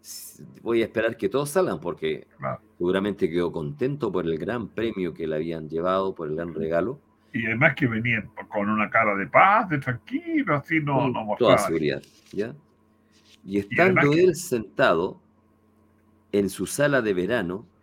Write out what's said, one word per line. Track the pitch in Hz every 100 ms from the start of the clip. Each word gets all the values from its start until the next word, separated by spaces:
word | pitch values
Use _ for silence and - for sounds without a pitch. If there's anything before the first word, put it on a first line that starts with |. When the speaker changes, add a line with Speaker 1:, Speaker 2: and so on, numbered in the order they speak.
Speaker 1:
S-, | - - - - 71 65
voy | 107 117
a | 104
esperar | 113 113 113
que | 98
todos | 131 143
salgan", | 190 180 85
porque | 85 78 78 73 - _
Speaker 2:
Claro. | 67 64 _ _
Speaker 1:
seguramente | 87 95 104 95 87
quedó | 85 85
contento | 82 76 73 131 143 110
por | 92 82
el | 80
gran | 82 120 101
premio | - 113 98 90
que | 73 80
le | 78
habían | 82 82 78
llevado, | 80 90 95 98
por | 90 78
el | 78
gran | 87
regalo. | 78 80 85 95 147 _ _ _
Speaker 2:
Y | 113 113
además | 113 151 135
que | 135
venían | 110 120 113 98 - -
con | 104 101
una | 107 104
cara | 117 110 98
de | 95
paz, | - 185 214 202
de | 147
tranquilo, | 135 120 - 277 339 320 262 143
así | - 160
no, | 147 139 123
Speaker 1:
Con |
Speaker 2:
no | 117 107 104
Speaker 1:
toda | 117 87
Speaker 2:
mostraba. |
Speaker 1:
seguridad, | 90 82 73 69 - _ _
¿ya? | - 110 147 _ _ _ _ _ _ _ -
Y | - 101 98
Speaker 2:
Y | 120
además | 185 175 143
Speaker 1:
estando |
Speaker 2:
que | 156
Speaker 1:
él | 180 170
sentado | - 120 104 - 127 85 95 - _ _ _ _ _ _ _ _ _ _ _
en | 101 98
su | - 92
sala | - 143 135
de | 110
verano | 90 92 120 87 95 - _